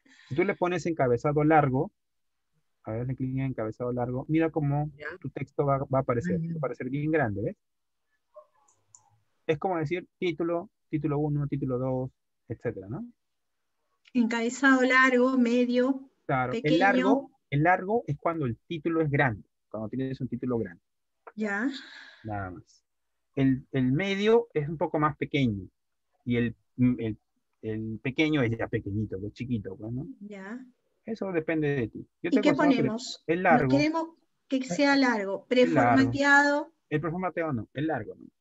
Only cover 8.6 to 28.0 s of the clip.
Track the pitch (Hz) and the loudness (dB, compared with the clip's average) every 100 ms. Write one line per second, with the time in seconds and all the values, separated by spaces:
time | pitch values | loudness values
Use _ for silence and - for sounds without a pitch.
8.6 | _ _ _ - _ _ _ _ - 151 | _ _ _ -20 _ _ _ _ -4 -2
9.6 | 196 170 151 175 - - 180 156 170 170 | -2 -2 -2 -4 -8 -6 -4 -2 -2 -4
10.6 | 202 _ - 156 147 143 151 147 143 143 | -6 _ -8 -4 -2 -2 0 -2 -2 -4
11.6 | 135 123 131 131 131 _ _ _ - 113 | -2 -2 -2 -2 -4 _ _ _ -14 -8
12.6 | 120 98 92 156 240 _ _ _ _ _ | -8 -8 -10 -10 -12 _ _ _ _ _
13.6 | _ _ _ _ _ 247 220 233 233 247 | _ _ _ _ _ 0 0 0 -2 2
14.6 | 277 262 254 262 262 247 254 254 233 247 | 4 6 6 6 6 6 4 4 4 2
15.6 | 240 247 254 269 - _ - 131 127 226 | 2 2 0 -2 -6 _ -2 -2 0 0
16.6 | 151 165 196 254 269 269 - _ - 139 | 2 4 4 4 2 2 -2 _ -4 2
17.6 | 170 185 185 233 190 143 170 165 127 113 | 4 2 2 -2 -2 -4 -4 -2 -4 -6
18.6 | - 170 170 160 156 139 135 98 - _ | -8 -6 -2 0 0 2 0 -2 -12 _
19.6 | _ 107 110 123 131 131 123 120 123 117 | _ -10 -8 -6 -6 -6 -8 -6 -4 -4
20.6 | 98 87 _ _ _ _ - 214 214 202 | -4 -10 _ _ _ _ -16 -8 -4 -2
21.6 | 269 285 - - - - 107 101 92 87 | -4 -6 -14 -20 -20 -16 -10 -8 -8 -12
22.6 | - _ _ _ _ _ _ - 135 131 | -20 _ _ _ _ _ _ 0 2 2
23.6 | - 135 127 143 196 196 214 233 233 156 | -2 -2 0 0 0 0 4 4 2 -4
24.6 | 147 165 170 156 151 - 143 143 127 101 | -4 -4 -2 0 0 0 -2 0 2 0
25.6 | 92 _ _ _ _ _ 120 120 117 - | -8 _ _ _ _ _ -2 0 0 -4
26.6 | _ - 123 117 113 107 _ _ _ _ | _ 2 2 2 -4 -6 _ _ _ _
27.6 | 110 110 110 110 | -8 -6 -6 -6